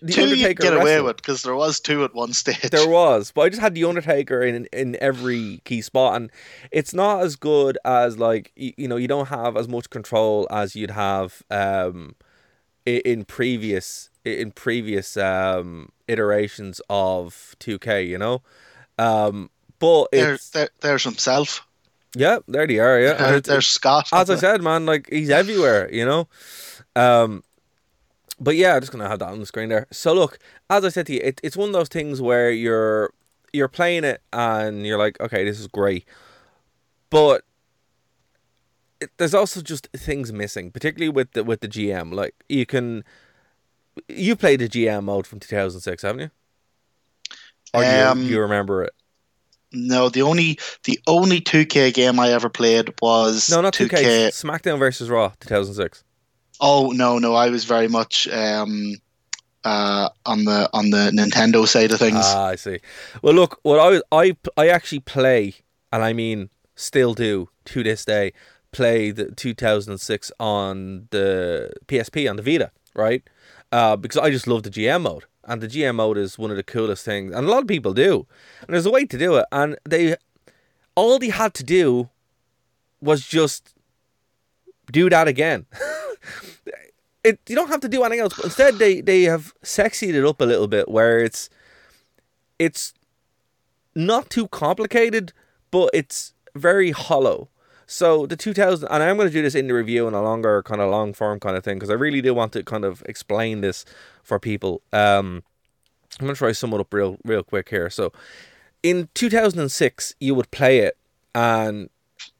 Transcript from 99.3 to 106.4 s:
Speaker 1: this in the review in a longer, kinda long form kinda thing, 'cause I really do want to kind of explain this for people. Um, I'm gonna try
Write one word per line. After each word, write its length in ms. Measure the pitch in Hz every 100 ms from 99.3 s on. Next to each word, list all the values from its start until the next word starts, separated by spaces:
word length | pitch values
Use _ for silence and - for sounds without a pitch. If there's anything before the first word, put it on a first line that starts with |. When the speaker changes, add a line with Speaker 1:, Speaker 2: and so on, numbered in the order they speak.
| 156
Speaker 1:
this 120 | 147
in 140 | 139 135
the 60 |
review 340 | 123 113 120 113
in 60 |
a 80 | 104
longer, 420 | 110 113 113 104
kinda 240 | - 107 98
long 240 | 104 104
form 280 | 101 107 101
kinda 180 | 101 92
thing, 180 | 104 98
'cause 120 | 101
I 40 | 113
really 260 | 147 139
do 120 | 127
want 200 | 120 110
to 100 | 113
kind 220 | - 107 98
of 180 | 90 -
explain 540 | - - 104 113 107
this 240 | 98 - - - - _
for 160 | - 101
people. 420 | 113 101 95 85 _
Um, 500 | 107 104 98 95 87 - _ _ _ _ _ _ -
I'm 80 | 135
gonna 80 |
try 140 | 139